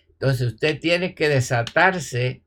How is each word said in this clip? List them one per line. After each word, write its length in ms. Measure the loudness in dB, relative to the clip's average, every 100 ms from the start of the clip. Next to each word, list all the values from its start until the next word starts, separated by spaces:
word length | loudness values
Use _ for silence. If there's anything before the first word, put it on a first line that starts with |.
| _ _
Entonces 280 | -2 0 -2
usted 300 | 0 -2 0
tiene 360 | 0 0 0
que 160 | 0 2
desatarse 1120 | 2 2 -2 0 2 2 2 -4 -4 -4 -6